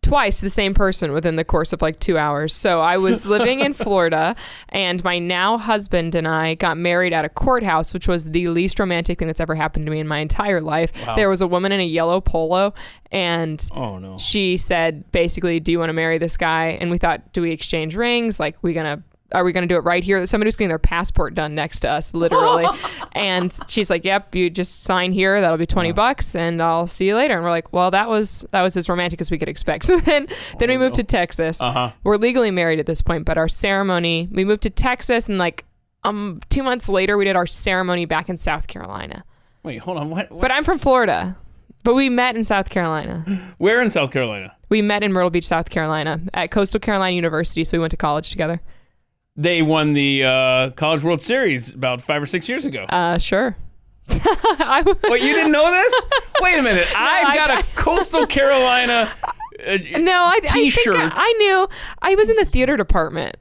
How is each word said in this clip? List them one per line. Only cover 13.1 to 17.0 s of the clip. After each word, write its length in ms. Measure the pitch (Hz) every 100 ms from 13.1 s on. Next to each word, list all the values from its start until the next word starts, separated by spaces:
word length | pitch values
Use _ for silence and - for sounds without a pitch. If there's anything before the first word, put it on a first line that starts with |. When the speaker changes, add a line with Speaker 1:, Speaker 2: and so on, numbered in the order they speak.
Speaker 1:
and 540 | 196 175 170 165 156 -
Speaker 2:
Oh, 240 | - 123 95
no. 200 | 95 95
Speaker 1:
she 400 | - 214 190 180
said, 520 | - 175 165 151 -
basically, 480 | 180 170 - 180 165
"Do 140 | 160
you 60 | 170
wanna 160 | 165
marry 240 | 160 165 165
this 180 | 165 -
guy?" 400 | 170 160 165 -
And 100 | 175
we 80 |
thought, 340 | 175